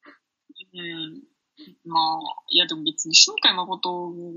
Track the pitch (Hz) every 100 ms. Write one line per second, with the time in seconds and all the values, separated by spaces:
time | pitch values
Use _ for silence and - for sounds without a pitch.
0 | - - _ _ _ - - 180 170 165
1 | 156 160 - _ _ - - - - 165
2 | - 269 - - - 165 170 160 156 151
3 | 165 160 - - 233 185 180 180 180 180
4 | 175 175 175